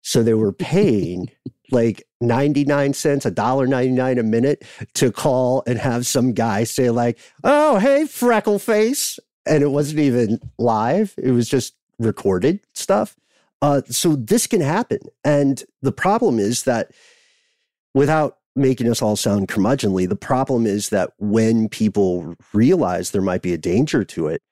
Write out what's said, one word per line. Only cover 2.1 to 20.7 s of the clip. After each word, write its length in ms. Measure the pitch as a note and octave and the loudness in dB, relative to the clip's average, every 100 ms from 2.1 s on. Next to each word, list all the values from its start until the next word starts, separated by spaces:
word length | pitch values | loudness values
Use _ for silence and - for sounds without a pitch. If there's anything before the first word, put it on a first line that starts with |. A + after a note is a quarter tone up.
| _ | _
ninety-nine 760 | A#2+ A#2 C#3+ D3 C#3+ C#3+ C#3 | -2 0 0 0 0 0 0
cents, 320 | C#3 D#3 C#3+ | 0 0 0
a 60 | A#2+ | -2
dollar 340 | F2+ A2 C3+ | -2 0 0
ninety-nine 520 | B2+ C3 C3 B2+ B2+ B2 | 0 0 0 0 0 0
a 60 | |
minute 400 | A2 A2+ C3+ D3 - - A2 | 0 2 0 -2 -8 -18 -12
to 140 | - B2+ | 0 0
call 540 | - D#3 B2+ B2 B2+ | 2 0 0 0 0
and 140 | A#2+ A#2+ | -2 -2
have 260 | C3+ A#2+ | -2 -2
some 280 | B2 C3 B2+ | -2 0 0
guy 320 | G#2+ A2+ G2+ | 0 0 0
say, 240 | A2+ - B2 | -2 0 0
like, 280 | A#2 A#2+ A2+ - _ | 2 0 -2 -14 _
"Oh, 340 | - D4 D4+ A3 | 2 4 4 2
hey, 260 | B3+ C#4 | 2 2
freckle 540 | D#4 - A#3+ A3 G#3+ G3+ | 0 -2 0 2 0 -2
face." 600 | - G#3+ A3 C#4+ - - _ _ | 0 2 2 0 -6 -8 _ _
And 180 | - D#3 | 0 2
it 60 | C#3+ | 2
wasn't 300 | C#3+ D3 D3+ | 0 -2 0
even 400 | C#3+ A#2+ A2 A#2+ - - | 2 2 0 -2 -6 -2
live. 560 | A#2 A2 A#2 F3+ G#3 - | 0 2 0 0 -2 -4
It 140 | - | 0
was 160 | A#2+ A#2 | 0 2
just 280 | C3+ - _ _ - | -2 -2 _ _ -4
recorded 600 | A2+ - G2+ F#2 B2+ G3+ _ | -4 -2 -2 0 0 -2 _
stuff. 420 | - - G3+ A3 _ _ _ _ _ | -12 -2 0 -2 _ _ _ _ _
Uh, 220 | C#3+ C#3+ - | 0 0 -2
so 260 | B2 E3+ D3 | -2 0 0
this 300 | A2 A3+ - | 0 0 2
can 120 | G3+ | 0
happen. 400 | C#3 F3+ A#3+ - - _ | 0 -2 -2 -6 -8 _
And 400 | C#3+ C#3+ C#3 C3 - _ | 0 2 2 -2 -8 _
the 120 | C3 | -6
problem 460 | - F#3 A3 A3+ A#2 | -2 0 2 2 0
is 240 | G2+ B2 | 0 -2
that, 280 | - A#2 - _ _ _ _ _ _ _ _ _ _ | -2 -2 -4 _ _ _ _ _ _ _ _ _ _
without 460 | C3+ C#3+ D#3 D3 _ _ | 0 2 2 0 _ _
making 340 | - C3 B2+ A#2+ | 0 0 2 0
us 120 | A2+ | 0
all 140 | A2 | 0
sound 320 | G#2+ A2+ G2+ F#2+ | 0 0 0 0
curmudgeonly, 640 | G#2+ G2 C#3 G#2 F#2 F2+ | 0 0 0 0 0 -2
the 60 | |
problem 500 | G2 - C3 C3+ B2 | -4 -2 -2 0 0
is 240 | A2+ | 0